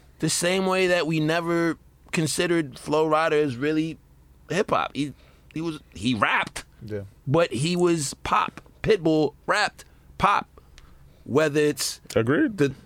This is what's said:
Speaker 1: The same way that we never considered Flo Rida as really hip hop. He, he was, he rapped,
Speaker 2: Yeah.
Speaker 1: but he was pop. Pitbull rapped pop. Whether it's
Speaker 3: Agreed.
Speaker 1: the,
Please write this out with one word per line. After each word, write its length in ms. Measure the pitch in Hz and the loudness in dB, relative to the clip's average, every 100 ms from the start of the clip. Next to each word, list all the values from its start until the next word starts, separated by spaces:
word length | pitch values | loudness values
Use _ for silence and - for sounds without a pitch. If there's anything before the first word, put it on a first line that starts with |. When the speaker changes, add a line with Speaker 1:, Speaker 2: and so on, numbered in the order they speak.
| - - | -20 -6
Speaker 1:
The 100 | 156 | -4
same 360 | - 170 185 185 | -2 0 0 0
way 220 | 185 185 | 0 2
that 200 | 180 156 | 2 0
we 120 | 160 | 0
never 580 | 156 170 170 170 170 156 - _ - | 0 0 0 0 0 -4 -10 _ -8
considered 680 | - 156 - 175 170 147 120 | -2 -2 0 0 0 -2 -8
Flo 260 | - 147 156 | -2 0 2
Rida 240 | 151 165 | 2 2
as 240 | 151 151 120 | 2 2 -2
really 400 | 147 156 160 156 - - - - - | -2 0 -2 -6 -18 -20 -20 -20 -6
hip 200 | 160 220 | -4 0
hop. 200 | 107 69 - | 0 -2 -4
He, 180 | 143 - - - - | -6 -8 -20 -20 -14
he 80 | 151 | -8
was, 180 | 165 151 - | -8 -8 -12
he 200 | - 110 | -6 -2
rapped, 500 | 117 135 233 - - - - 110 | 0 0 0 -4 -8 -16 -16 -12
Speaker 2:
Yeah. 160 | 104 98 - - | -10 -10 -12 -2
Speaker 1:
but 240 | 156 170 | 0 2
he 240 | - 156 175 | 0 -2 2
was 380 | 175 170 139 - | 2 0 -2 -8
pop. 380 | - 208 - - - - | -2 -2 -2 -6 -20 -4
Pitbull 500 | - 214 160 156 151 - - | 0 2 4 2 2 -2 -2
rapped 380 | 190 196 - - - - - | 0 0 -4 -20 -20 -18 0
pop. 300 | 185 202 - - - - - - - - - | 2 2 -2 -12 -20 -20 -20 -20 -20 -20 -2
Whether 340 | 123 156 147 | 2 2 2
it's 400 | 151 147 - - - - | 2 0 -6 -8 -4 0
Speaker 3:
Agreed. 420 | 113 151 302 208 | 2 2 2 2
Speaker 1:
the, 120 | 143 135 | 0 -2